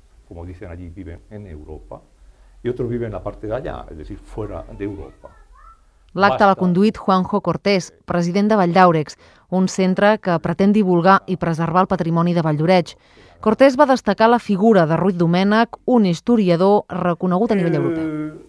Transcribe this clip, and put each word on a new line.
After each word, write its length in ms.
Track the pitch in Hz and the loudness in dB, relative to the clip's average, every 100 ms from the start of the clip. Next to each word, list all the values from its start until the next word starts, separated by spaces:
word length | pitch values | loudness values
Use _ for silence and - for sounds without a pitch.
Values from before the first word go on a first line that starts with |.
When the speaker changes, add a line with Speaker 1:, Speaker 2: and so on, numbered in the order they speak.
| _ _ _ | _ _ _
Speaker 1:
Como 160 | 85 | -18
dicen 260 | 87 90 92 | -16 -16 -16
allí, 180 | 85 87 | -16 -16
viven 320 | 85 85 82 - | -18 -18 -20 -20
en 160 | 107 101 | -20 -18
Europa, 540 | 78 76 76 - - _ _ - _ _ - | -18 -18 -20 -18 -20 _ _ -20 _ _ -10
y 60 | 120 | -8
otros 200 | 123 120 | -6 -6
viven 180 | 120 117 | -6 -6
en 60 | |
la 100 | 95 | -8
parte 240 | 104 - 107 | -12 -12 -10
de 80 | |
allá, 320 | 120 - - - | -8 -8 -12 -14
es 80 | 80 | -18
decir, 200 | 76 101 | -16 -18
fuera 460 | - - 104 87 - 107 | -14 -12 -10 -12 -14 -10
de 80 | |
Europa. 440 | 101 98 67 - - - _ - - - _ _ _ | -10 -10 -16 -20 -20 -20 _ -20 -20 -20 _ _ _
Speaker 2:
L'acte 300 | 175 202 135 | -2 0 4
l'ha 100 | 202 | 2
Speaker 1:
Basta. 60 | 190 | 4
Speaker 2:
conduït 360 | 180 175 214 - | 2 2 2 0
Juanjo 440 | - 190 180 202 | 0 0 0 -2
Cortés, 500 | 175 160 202 196 - - - | -2 -2 0 -2 -4 -12 -6
president 420 | 175 175 190 208 | -4 -2 0 2
de 80 | 220 | 2
Valldaurex, 600 | 175 180 180 165 151 - - _ _ | 2 4 4 2 -4 -12 -20 _ _
un 160 | 185 185 | -2 -2
centre 500 | - 185 185 202 214 | 0 0 2 2 0
que 160 | - 165 | -2 -2
pretén 340 | - 170 196 | -2 0 2
divulgar 500 | 208 185 175 175 196 - | 2 2 2 4 2 0
i 100 | 185 | -6
preservar 460 | 170 156 165 175 | -4 -4 0 0
el 80 | 190 | 0
patrimoni 440 | 185 165 165 170 | -2 -2 0 0
de 80 | 175 | 0
Valldoreix. 520 | 156 151 165 185 - - _ _ - - | 0 0 2 2 0 -8 _ _ -20 -6
Cortés 360 | 220 202 277 254 | -2 4 4 6
va 100 | 277 | 2
destacar 420 | 254 - 190 220 | 2 0 2 4
la 80 | 240 | 2
figura 480 | - 190 226 196 156 | 0 2 4 4 4
de 100 | 165 | 0
Ruiz 200 | 185 175 | -2 0
Domènech, 580 | 170 175 196 214 233 - | 0 2 2 2 0 -4
un 220 | - 247 190 | 0 2 2
historiador 800 | 165 - 240 185 170 190 208 - | 0 0 2 2 2 4 2 0
reconegut 640 | 175 175 170 185 180 233 | -4 -4 -2 -2 0 0
a 40 | 202 | 0
nivell 160 | 170 | 0
Speaker 3:
El 80 | 151 | 0
Speaker 2:
europeu. 580 | 143 160 160 151 151 - | -2 -4 -4 -6 -8 -12